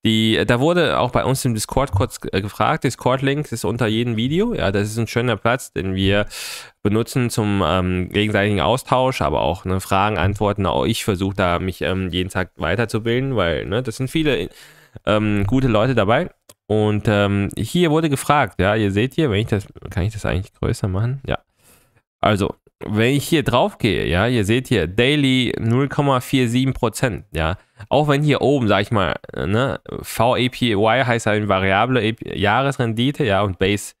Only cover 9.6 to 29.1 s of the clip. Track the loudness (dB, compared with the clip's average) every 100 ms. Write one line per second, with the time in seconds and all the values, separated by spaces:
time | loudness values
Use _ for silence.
9.6 | -4 -4 0 0 2 0 -2 0 -2 0
10.6 | 0 0 0 0 -2 -2 -2 0 0 0
11.6 | -4 -4 -2 -2 -2 -4 -4 -4 -6 -6
12.6 | -4 -2 -2 -4 -2 -2 -2 0 0 -2
13.6 | -2 -4 -4 -6 -4 -2 0 -2 -4 -12
14.6 | -20 -20 _ -8 0 0 2 0 2 2
15.6 | 2 2 2 2 2 2 0 _ -20 -20
16.6 | -2 0 2 2 2 4 4 2 0 -2
17.6 | -2 2 2 2 2 -2 2 2 0 0
18.6 | 0 2 2 2 0 0 0 0 0 -2
19.6 | -4 -16 -8 -4 -4 -4 -4 -4 -6 _
20.6 | -4 -2 -2 -2 -4 -4 -6 -8 _ _
21.6 | _ _ _ _ _ _ 0 0 -2 -6
22.6 | _ _ -4 0 2 0 2 0 2 2
23.6 | 0 0 0 0 0 0 2 0 2 0
24.6 | 2 0 0 0 2 2 2 2 0 -2
25.6 | 0 0 0 0 0 0 0 0 2 2
26.6 | 0 0 -4 0 -2 -2 -8 -2 -2 -4
27.6 | _ -20 0 0 2 2 2 2 2 2
28.6 | 4 2 2 0 0